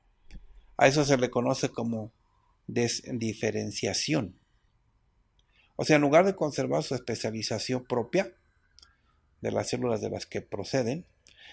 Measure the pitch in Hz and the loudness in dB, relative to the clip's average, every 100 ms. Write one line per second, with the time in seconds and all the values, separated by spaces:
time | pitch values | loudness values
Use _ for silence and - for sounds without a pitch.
0 | _ _ - - - - - - 135 147 | _ _ -20 -18 -18 -20 -8 4 6 6
1 | 139 131 123 123 123 131 135 - 117 113 | 4 4 2 2 2 0 -2 -2 -4 -4
2 | 104 _ _ _ _ _ - 117 117 - | -8 _ _ _ _ _ -6 0 0 -2
3 | - 123 113 104 110 107 107 - 110 95 | -6 -4 -4 -2 -2 -2 -4 -4 -2 -2
4 | - 151 95 - _ _ _ _ _ _ | 0 -2 -2 -10 _ _ _ _ _ _
5 | _ _ _ _ _ _ _ - 151 151 | _ _ _ _ _ _ _ -4 2 4
6 | 143 156 196 190 151 131 131 151 156 123 | 6 6 4 2 -2 -2 -2 -2 -2 -4
7 | - 110 110 110 107 113 - 127 - 120 | -4 -4 -4 -4 -4 -4 -2 -4 -2 -2
8 | 117 180 185 - _ _ _ _ - _ | 0 0 0 -6 _ _ _ _ -20 _
9 | _ _ _ _ 113 107 104 123 123 107 | _ _ _ _ -4 -2 -2 -2 -2 -2
10 | 107 92 - 104 - - - 135 113 156 | -4 -6 -8 -10 -8 -10 -2 -2 0 -4
11 | - _ - - - | -8 _ -20 -20 -20